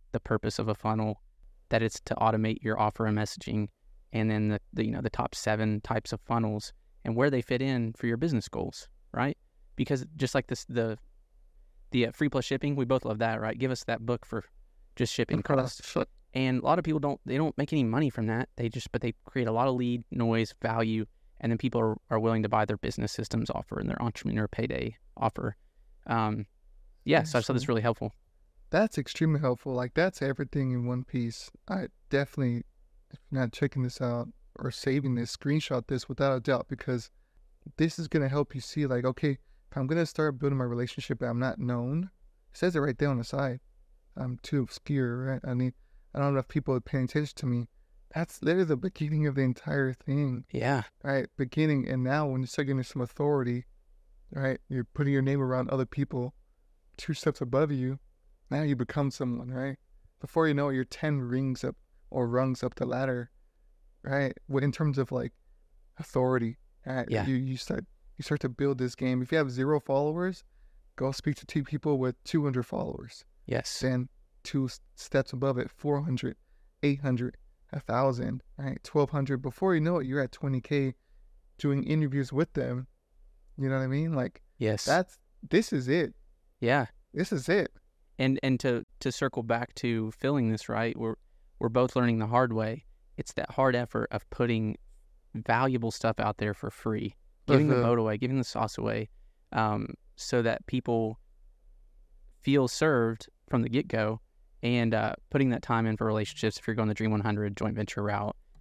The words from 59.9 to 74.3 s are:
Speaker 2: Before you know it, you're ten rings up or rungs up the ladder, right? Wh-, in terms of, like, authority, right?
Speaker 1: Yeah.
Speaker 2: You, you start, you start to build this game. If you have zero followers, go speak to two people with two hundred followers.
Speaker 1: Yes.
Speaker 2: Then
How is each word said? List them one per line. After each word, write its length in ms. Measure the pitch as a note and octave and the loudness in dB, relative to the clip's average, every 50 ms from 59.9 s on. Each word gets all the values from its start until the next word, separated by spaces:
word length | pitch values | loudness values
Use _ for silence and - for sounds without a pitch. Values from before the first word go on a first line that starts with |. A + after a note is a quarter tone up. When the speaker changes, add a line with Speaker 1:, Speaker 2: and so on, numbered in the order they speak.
| - - - - _ _ | -20 -20 -20 -20 _ _
Speaker 2:
Before 280 | - - - E3 D#3+ D#3 | -12 -4 2 2 4 4
you 60 | D3 | 4
know 160 | C#3+ C#3+ C#3+ | 4 2 2
it, 60 | C3+ | 2
you're 80 | C3 C3 | 0 -2
ten 360 | - - - - D#3 D3 C#3 | -2 -4 -4 -2 0 0 0
rings 440 | B2+ A#2+ B2 C3 C3+ C3 B2+ - - | 0 0 0 0 0 0 -2 -2 -4
up 120 | B2+ - - - _ _ - - - | -6 -8 -8 -16 _ _ -20 -14 -6
or 160 | - C3 B2 A#2 | -2 -2 0 2
rungs 340 | A#2+ B2+ C3 C3 B2+ - | 2 2 2 2 0 0
up 140 | - B2 - | -2 -4 -4
the 100 | - B2+ | -2 -4
ladder, 460 | B2 B2 B2 C3+ C3 B2+ B2 A#2+ - _ - _ _ _ _ _ _ _ _ _ - _ _ - | -2 -2 -2 -2 -2 -2 -4 -6 -8 _ -20 _ _ _ _ _ _ _ _ _ -20 _ _ -6
right? 340 | C3+ C#3 C#3+ C#3 C3 - - - - | -2 0 0 0 0 -2 -6 -8 -2
Wh-, 140 | C3+ C3+ | 0 0
in 100 | C3+ C#3+ | 2 2
terms 280 | B2+ - D#3+ D3 C3+ C#3 | 0 0 0 0 2 0
of, 120 | C3 - | 0 -2
like, 220 | C3 B2 A#2+ B2 - _ _ _ - _ _ _ _ - - - _ - | -2 -4 -4 -6 -8 _ _ _ -20 _ _ _ _ -20 -20 -20 _ -14
authority, 640 | D#3+ - - C3 B2+ B2+ B2+ B2 A#2 A2+ A#2 - - - _ _ - | -10 -4 0 2 2 4 2 2 0 0 -4 -6 -14 -20 _ _ -10
right? 220 | C3 C3 C3 A#2+ - | -6 -4 -4 -2 0
Speaker 1:
Yeah. 160 | - G#2+ G2 | 0 0 0
Speaker 2:
You, 80 | C3 C3+ | 2 0
you 240 | B2 C3+ C3 C3 A#2+ | 0 0 -2 -4 -6
start, 260 | - - - G3 F#3 - - _ - - - - | -4 -4 -4 -6 -6 -8 -12 _ -20 -20 -14 -10
you 60 | C#3 | -6
start 180 | - D3 D3 | -4 -2 -2
to 80 | - C#3 | -2 -4
build 280 | A#2+ - C#3+ C#3 C#3 B2 | -2 0 0 0 0 0
this 160 | B2+ B2 - | -2 -4 -2
game. 300 | - - B2+ B2+ B2+ B2+ | -2 -2 0 0 0 0
If 80 | B2 | 0
you 80 | E3 D#3+ | 2 2
have 100 | D3 C3 | 2 0
zero 300 | B2 B2+ C3 C#3+ D3+ C#3+ | 0 -2 0 2 2 0
followers, 640 | - - C3+ C#3 D3 D3+ D#3 E3+ F3+ F#3 F3+ - - - _ - - - - - - _ _ - | 0 0 0 2 2 0 0 -2 -2 -4 -4 -6 -12 -20 _ -20 -20 -20 -20 -20 -20 _ _ -4
go 140 | C3 C3+ | -2 -2
speak 260 | C3+ - - D3+ C#3+ - | -2 -2 -2 -2 -2 -4
to 100 | - - | -4 -4
two 160 | - D#3 C3+ | -2 -2 -2
people 340 | - D3+ C#3+ - D#3 D3 C3 | -2 -4 -2 0 0 2 2
with 240 | B2+ B2+ B2 _ - | 2 0 -2 _ -6
two 180 | - - D#3+ D3 | -2 0 0 2
hundred 240 | C#3+ B2+ B2+ A#2 - | 2 0 -2 -2 -4
followers. 580 | - - - - - - - A2+ - - - _ _ - - - | -4 -6 -4 -4 -6 -8 -10 -14 -16 -20 -20 _ _ -14 -6 -4
Speaker 1:
Yes. 320 | - A#2+ - - - - | -2 -2 -2 -4 -6 -2
Speaker 2:
Then 280 | - C3 B2+ B2 B2+ - _ - - _ | -2 0 0 0 -2 -4 _ -20 -20 _